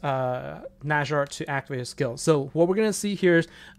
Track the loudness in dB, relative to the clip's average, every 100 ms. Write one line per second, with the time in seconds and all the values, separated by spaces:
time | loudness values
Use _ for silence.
0 | -4 -2 -2 -4 -8 -12 -14 -10 -4 -2
1 | 0 -2 -2 -6 -6 -6 -6 -8 -6 -4
2 | -4 0 2 2 2 2 2 4 0 0
3 | -4 2 4 6 4 -4 -20